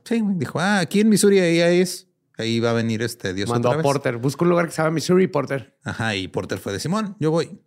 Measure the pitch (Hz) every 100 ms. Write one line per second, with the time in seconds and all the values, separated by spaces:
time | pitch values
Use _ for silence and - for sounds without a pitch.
0 | - 233 208 185 127 143 185 202 170 196
1 | 220 208 208 196 175 165 170 175 185 -
2 | _ _ _ - 113 117 117 117 113 110
3 | 117 - 98 92 101 120 120 143 151 139
4 | 135 120 135 - 175 170 165 147 160 160
5 | - 180 190 147 127 139 113 _ - 101
6 | 113 101 92 - 92 104 - 98 147 208
7 | 208 202 151 160 147 -